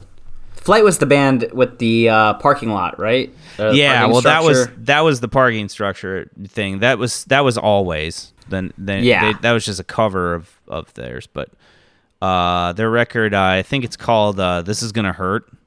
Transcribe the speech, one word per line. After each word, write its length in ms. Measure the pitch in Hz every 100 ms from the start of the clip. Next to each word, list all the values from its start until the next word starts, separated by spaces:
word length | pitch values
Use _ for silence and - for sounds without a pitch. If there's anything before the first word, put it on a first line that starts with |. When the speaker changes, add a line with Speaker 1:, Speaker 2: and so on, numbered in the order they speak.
| - - - - -
Speaker 1:
Flight 280 | - - 214
was 160 | 214 170
the 80 | 139
band 420 | 143 135 131 117
with 260 | 120 123 -
the, 300 | 117 113 113
uh, 260 | 110 107
parking 360 | 104 139 143 113
lot, 280 | 101 87 -
right? 340 | 104 127 - - - -
Uh, 120 | 107
Speaker 2:
Yeah, 280 | 135 143 123
Speaker 1:
parking 140 | 110
Speaker 2:
well, 100 | 120
that 200 | 135 156
was, 200 | 160 131
Speaker 1:
structure. 180 | 120 -
Speaker 2:
that 160 | 113 147
was 200 | 160 127
the 80 | 117
parking 400 | 135 127 110 101
structure 600 | - 101 95 95 95 - - 98
thing. 300 | - 98 98
That 180 | 117 120
was, 260 | 117 - -
that 140 | 135
was 120 | 139 113
Always. 760 | 107 101 92 78 80 - - _ -
Then, 240 | 95 92 -
then 260 | 98 98
Speaker 1:
Yeah. 280 | 120 101 107
Speaker 2:
they, 40 | 101
that 100 | 117
was 120 | 117 110
just 120 | 95
a 60 |
cover 500 | - - 110 92 87
of, 240 | 85 82 _ -
of 240 | 80 -
theirs. 320 | - 60 64 -
But, 240 | - - _ _ _ _ _ _ -
uh, 500 | 95 90 87 87 87
their 180 | 87 113
record, 440 | 117 117 117 107
uh, 60 | 101
I 200 | 95 92
think 220 | 95 139
it's 120 | 120 -
called, 440 | - 113 104 95
uh, 220 | 90 90
This 200 | 87 104
Is 80 | 117
Gonna 220 | 107 98
Hurt. 380 | 90 92 107 - -